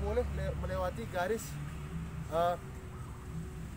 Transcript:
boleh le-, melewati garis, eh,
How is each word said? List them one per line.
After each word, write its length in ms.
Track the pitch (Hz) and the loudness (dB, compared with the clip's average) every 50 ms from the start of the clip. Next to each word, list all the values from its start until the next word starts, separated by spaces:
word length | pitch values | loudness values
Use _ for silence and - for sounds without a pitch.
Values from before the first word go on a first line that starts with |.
boleh 240 | 196 202 214 240 240 - - | 2 4 4 4 4 4 2
le-, 240 | - 190 190 180 - 180 | 2 2 0 0 0 0
melewati 400 | 175 185 190 185 180 180 - 226 - - | 0 2 2 2 2 0 0 -4 -2 0
garis, 320 | 180 175 190 220 220 - - - - - - - - - - - - - - - - - - 156 | 0 2 2 2 0 0 -2 -4 -4 -4 -4 -4 -6 -6 -4 -4 -4 -4 -2 -4 -4 -4 2 4
eh, 240 | 165 175 175 175 170 - - - - - - - - - - - - - - - - - - - - - - - | 6 6 6 4 2 0 -6 -8 -8 -8 -8 -8 -6 -6 -6 -6 -8 -8 -6 -4 -4 -4 -4 -6 -6 -6 -6 -6